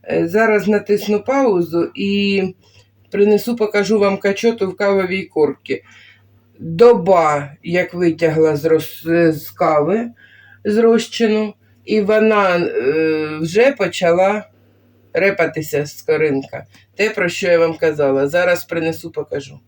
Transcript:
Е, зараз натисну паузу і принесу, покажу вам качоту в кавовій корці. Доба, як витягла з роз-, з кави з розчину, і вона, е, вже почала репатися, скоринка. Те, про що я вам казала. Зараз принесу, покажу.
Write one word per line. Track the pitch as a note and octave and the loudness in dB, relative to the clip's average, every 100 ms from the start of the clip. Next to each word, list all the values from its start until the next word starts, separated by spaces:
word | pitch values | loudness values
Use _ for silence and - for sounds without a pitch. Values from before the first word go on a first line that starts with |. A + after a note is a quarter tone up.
| - | -2
Е, | D#3+ E3 | -2 0
зараз | G3+ A3+ G#3 F3+ | 2 2 2 2
натисну | G#3 G3+ G#3 G3+ G#3 | 0 0 -2 0 -2
паузу | A3+ C4+ C4 F3+ E3 E3+ E3 - | 0 0 2 0 0 -2 -4 -4
і | G3 G3+ G3+ G3 F#3+ - _ _ _ _ _ | -2 0 0 -2 -4 -8 _ _ _ _ _
принесу, | G3 G#3 G#3 A#3+ A#3 | 0 4 2 0 -4
покажу | G#3+ G#3 F#3+ A3 | -2 0 0 2
вам | G3 F#3+ | 2 0
качоту | G3 G3 A#3 A3+ F#3+ | -2 0 -2 0 -6
в | F3+ | -2
кавовій | G3+ G3 F#3 F#3+ | 0 0 -2 -6
корці. | - - D3 C3+ - - _ - - _ _ _ _ _ | -6 -2 -2 -2 -8 -10 _ -20 -20 _ _ _ _ _
Доба, | E3 E3 A#3+ G#3+ F3 F3+ D#3+ D3 C#3+ - | -10 6 6 6 2 2 2 -2 -6 -14
як | E3+ F3+ F3 | -4 -4 -4
витягла | F3 F3 D#3+ E3 D3+ D#3+ D3 | -2 -2 0 0 2 2 2
з | D#3+ | 0
роз-, | D#3+ D3+ - D#3+ E3 E3 | 0 -2 -12 -2 2 2
з | D3+ - | 0 -10
кави | - E3 D3+ D3+ A3 A#3+ - - - _ - - | -4 0 2 0 -2 -4 -12 -20 -20 _ -10 -2
з | G#3+ | 2
розчину, | A3+ A3+ - - A3+ G#3+ G#3+ - _ _ - | 4 2 -2 -2 0 0 -4 -10 _ _ -2
і | G#3+ | 0
вона, | G3+ G#3+ A3 G#3 F#3+ F3 | 2 2 4 4 2 0
е, | E3+ - C3 D#3 D#3+ D#3 D#3 D#3 | -2 -2 0 0 0 -2 -4 -6
вже | D#3+ F#3+ C4 | -2 2 2
почала | C#4 F#3 - F3 F3 F#3+ G#3 - _ _ _ _ _ _ | 2 -6 -2 0 2 2 0 -8 _ _ _ _ _ _
репатися, | D#3+ G3 - D#3+ - - C#3+ C#3+ | -2 -2 0 -2 -4 -4 -4 -4
скоринка. | - - D#3 D#3 C3+ C3+ - - - _ - | -8 -4 0 0 -2 -6 -16 -16 -20 _ -4
Те, | G#3 | -2
про | - F3 | 0 -4
що | - F3 | -2 2
я | E3+ | 4
вам | E3 D#3+ | 2 2
казала. | E3 D3+ C#3 C3+ C#3 | -2 2 0 2 0
Зараз | F3 F3+ E3+ | 0 0 0
принесу, | - E3 D#3+ D#3+ E3 | -2 -4 -4 -6 -10
покажу. | D#3 C#3+ C#3+ - - | -10 -8 -10 -10 -20